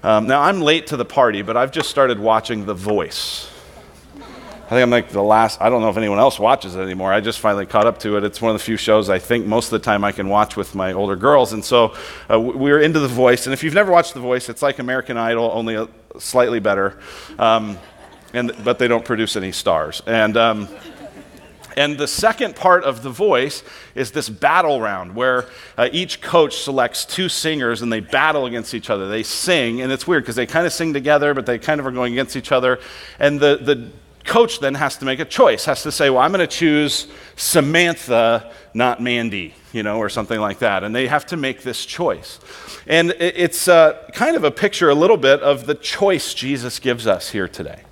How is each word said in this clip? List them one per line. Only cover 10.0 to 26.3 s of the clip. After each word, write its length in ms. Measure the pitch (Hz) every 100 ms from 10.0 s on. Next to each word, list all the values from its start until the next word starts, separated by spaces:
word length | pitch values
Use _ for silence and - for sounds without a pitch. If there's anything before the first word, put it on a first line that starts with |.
| 101
I 80 |
can 160 | 98 98
watch 260 | 104 107 -
with 180 | 95
my 200 | 98 95
older 240 | 92 101 95
girls. 340 | 117 147 117
And 120 | 110
so, 240 | - 123 110 - - - -
uh, 60 | 110
w-, 220 | 120 131
we're 220 | 139 147
into 200 | 151 156
The 100 | 139
Voice. 360 | 120 127 123 131
And 80 |
if 100 | 135
you've 100 | 156
never 180 | 165 202
watched 220 | 175 165
The 80 | 135
Voice, 260 | 123 127 123
it's 140 | 113
like 180 | 143 135
American 380 | 127 131 127 117
Idol, 340 | 113 117 117
only 220 | 110 113 110
a, 140 | 110 - _ -
slightly 420 | - 127 123 117
better. 380 | 104 98 98 - - - - -
Um, 400 | 113 113 107 95 - - - - - 120
and, 160 | 120 -
but 160 | 110 127
they 80 | 123
don't 180 | 117 113
produce 300 | 110 110 107
any 160 | 95
stars. 500 | 85 - 82 78 - -
And, 280 | 113 107 110
um, 300 | 117 107 101 - - - - - - - - - - -
and 220 | 147 147
the 80 | 143
second 480 | - 220 220 214 -
part 280 | 185 180
of 200 | 139 120
The 80 | 131
Voice 500 | 120 208 135 139 - - - -
is 160 | - 127
this 180 | 156 117
battle 540 | 101 143 170 170 135
round 320 | 110 95 90 104
where, 300 | 127 127 123 - - -
uh, 120 | 123
each 280 | 151 180 -
coach 440 | -